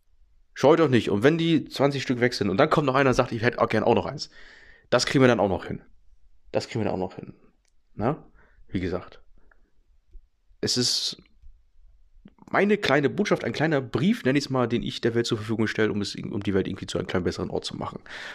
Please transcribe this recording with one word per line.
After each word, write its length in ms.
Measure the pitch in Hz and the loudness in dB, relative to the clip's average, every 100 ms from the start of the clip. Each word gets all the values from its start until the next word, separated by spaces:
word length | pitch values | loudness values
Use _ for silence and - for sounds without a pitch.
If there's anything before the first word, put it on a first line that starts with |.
| _ _ _ _ _ | _ _ _ _ _
Scheut 280 | - 131 160 | 2 6 6
euch 80 | 147 | 6
nicht. 200 | 120 - | 4 2
Und 140 | 101 | 2
wenn 140 | 135 165 | 4 4
die 260 | 165 160 | 2 2
zwanzig 400 | - - 143 139 | 0 0 0 0
Stück 160 | - 120 | -4 0
weg 140 | 123 | 0
sind 160 | - 104 | 0 0
und 80 | 98 | 2
dann 120 | 147 | 2
kommt 180 | - 135 | 2 2
noch 80 | 131 | 2
einer 160 | 139 | 4
und 40 | 120 | 4
sagt, 160 | 123 | 2
„Ich 100 | 117 | 0
hätte 180 | 120 - | -2 2
auch 100 | 107 | 0
gern 160 | 110 107 | 2 4
auch 100 | 107 | 2
noch 100 | 85 | 0
eins“, 240 | 76 - - - - - - _ | -6 -12 -18 -20 -20 -20 -20 _
das 160 | 127 - | 0 2
kriegen 180 | 143 | 4
wir 60 | 127 | 6
dann 100 | 113 | 4
auch 80 | 98 | 2
noch 180 | 87 - | 0 -6
hin. 160 | - - - - - - - - | -12 -14 -20 -20 -20 -20 -20 -8
Das 160 | - - | -6 -4
kriegen 140 | 117 | -4
wir 40 | 104 | -4
dann 80 | |
auch 160 | 92 92 | -4 -6
noch 60 | - | -10
hin. 180 | - - _ _ _ _ _ - | -18 -20 _ _ _ _ _ -4
Na? 360 | 110 160 - - _ - - | -4 -4 -10 -20 _ -20 -8
Wie 120 | 98 | -6
gesagt. 440 | 90 87 - - - - - _ _ _ _ _ _ - - _ _ _ | -4 -6 -8 -20 -20 -20 -20 _ _ _ _ _ _ -20 -20 _ _ _
Es 160 | 107 123 | -4 -2
ist 420 | 120 - - - _ _ - - _ - - _ _ - - _ - | -2 -2 -6 -10 _ _ -20 -20 _ -20 -20 _ _ -20 -20 _ -4
meine 260 | 147 202 202 | 0 2 2
kleine 320 | - 139 135 | 2 2 2
Botschaft, 340 | 110 208 170 | 0 0 -2
ein 100 | - | -2
kleiner 280 | - 156 143 | -2 0 0
Brief, 420 | 120 110 180 240 | -2 0 0 0
nenn 120 | 127 143 | 0 0
ich's 160 | - | 0
mal, 160 | 131 117 | -2 0
den 160 | 117 | -2
ich 180 | 101 - | -4 -4
der 140 | 117 117 | -2 0
Welt 100 | 117 | -2
zur 140 | 113 | -4
Verfügung 260 | 107 110 107 | -2 -2 0
stelle, 260 | - 110 | 0 0
um 80 | 104 | 0
es, 140 | 98 | -4
um 300 | - - 104 | -8 -8 -6
die 100 | 101 | 0
Welt 140 | 95 92 | 0 0
irgendwie 180 | 95 - | -6 -6
zu 140 | - | -6
einem 80 | - | -4
kleinen 160 | 92 | -2
besseren 260 | 90 87 90 | -2 -4 -6
Ort 160 | - - | -6 -8
zu 100 | - | -8
machen. 260 | - - - - - | -10 -12 -16 -16 -16